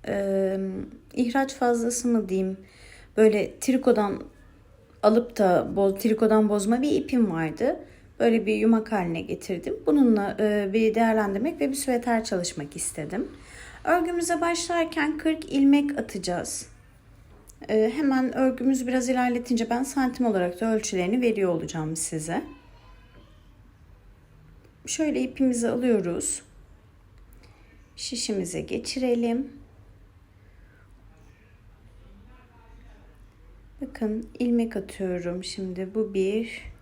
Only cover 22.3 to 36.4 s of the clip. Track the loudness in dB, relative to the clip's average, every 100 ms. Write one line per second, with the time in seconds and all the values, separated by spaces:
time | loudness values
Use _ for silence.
22.3 | -6 -8 -18 -20 -20 -20 -20 -20 -20 -20
23.3 | -20 -20 -20 -20 -20 -20 -20 -20 -20 -20
24.3 | -20 -20 -20 -20 -20 -10 -2 0 0 -4
25.3 | 0 2 2 0 0 2 2 0 -4 -4
26.3 | -6 -12 -20 -20 -20 -20 -20 -20 -20 -20
27.3 | -20 -20 -20 -20 -20 -20 -14 -10 -6 -4
28.3 | -4 -4 -6 -6 -6 -6 -4 0 0 0
29.3 | -2 -4 -12 -20 -20 -20 -20 -20 -20 -20
30.3 | _ -20 -20 -20 -20 -20 -20 -20 -20 -20
31.3 | -20 -20 -20 -20 -20 -20 -20 -20 -20 -20
32.3 | -20 -20 -20 -20 -20 -20 -20 -20 -20 -20
33.3 | -20 -20 -20 -20 -14 -14 -4 -4 -2 -6
34.3 | 0 2 2 2 -4 -8 -6 -4 -2 -4
35.3 | -6 -8 -6 -6 -6 -4 -2 -2 0 0
36.3 | 0